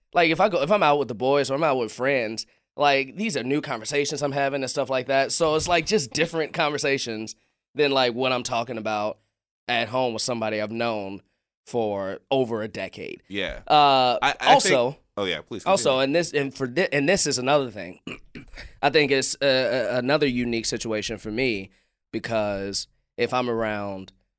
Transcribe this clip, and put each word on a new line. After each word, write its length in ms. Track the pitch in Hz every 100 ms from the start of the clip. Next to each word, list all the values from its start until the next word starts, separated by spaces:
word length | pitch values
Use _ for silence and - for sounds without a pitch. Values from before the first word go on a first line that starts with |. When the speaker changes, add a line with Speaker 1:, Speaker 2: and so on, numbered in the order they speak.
| _
Speaker 1:
like, 180 | 175 170
if 100 | 160
I 80 | 208
go, 140 | 170
if 80 | 147
I'm 120 | 208
out 160 | 156 147
with 80 | 120
the 60 | 104
boys 340 | 127 143 127
or 40 |
I'm 100 | 135
out 140 | 160 131
with 140 | 110
friends, 540 | - 131 135 107 110 - _ _ -
like, 400 | 143 139 135 110
these 200 | 220 143
are 60 |
new 180 | 123 147
conversations 600 | 147 117 110 147 143 147
I'm 100 | 143
having 300 | 143 139 139
and 80 | 127
stuff 180 | 147 127
like 180 | 131 127
that. 240 | 135 135
So 220 | - 160 156
it's, 100 | 175
like, 160 | 170 160
just 260 | 208 127
different 400 | 147 160 165 151
conversations 800 | 165 151 147 147 135 120 107 110 - _ _ _
than, 160 | 135 147
like, 240 | 135 123
what 180 | 117 131
I'm 100 | 123
talking 340 | 117 117 120 113
about 400 | 107 107 107 - _ _ _ _ -
at 220 | 120 113
home 240 | 131 127
with 100 | 107
somebody 380 | - 117 110 107
I've 100 | 104
known 520 | 113 117 107 98 98 _ _ _ _ -
for 540 | 123 107 101 95 98 -
over 320 | 135 120 113
a 60 | 107
decade. 540 | 104 95 - 87 85 _
Speaker 2:
Yeah. 320 | 98 87 - -
Speaker 1:
Uh, 520 | 151 143 135 127 117
Speaker 2:
I, 120 | 139 -
I 120 | 120
Speaker 1:
also, 360 | 247 202 135 123
Speaker 2:
think, 100 | 147 _ -
oh 80 |
yeah, 160 | 95 78
please 220 | - 107
Speaker 1:
also, 260 | 165 190 151
Speaker 2:
continue. 120 | 131
Speaker 1:
and 100 | 135
this, 180 | 165 160
and 220 | 139 139
for 120 | - 131
thi-, 220 | 135 185
and 160 | 143 143
this 180 | 190 147
is 120 | 127
another 320 | 127 147 127
thing. 300 | 101 87 - - - - -
<clears throat> 400 | - - - -
I 80 | 143
think 220 | 151 143
it's, 240 | 135 127 -
uh, 500 | 139 131 123 127 104
a-, 60 | 120
another 280 | 123 151 143
unique 400 | 123 120 117 104
situation 520 | 117 117 107 101 107
for 120 | 110
me 400 | 110 131 101 95 _ _ _ _
because 760 | 113 - 113 104 98 98 98 - _ _ -
if 160 | 117
I'm 160 | 127 123
around, 640 | 113 110 104 101 95 95 _ _